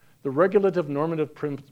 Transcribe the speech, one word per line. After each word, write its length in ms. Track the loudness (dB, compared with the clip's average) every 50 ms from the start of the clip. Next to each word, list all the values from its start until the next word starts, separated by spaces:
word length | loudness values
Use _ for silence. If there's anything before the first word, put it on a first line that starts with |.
| _ _ _ _ -8
the 60 | -2
regulative 580 | 2 2 2 4 4 2 2 2 0 0 -2
normative 460 | -2 -2 -2 -2 -2 -2 -2 -4 -4 -6
prin-, 240 | -8 -8 -6 -8 -8 -12 _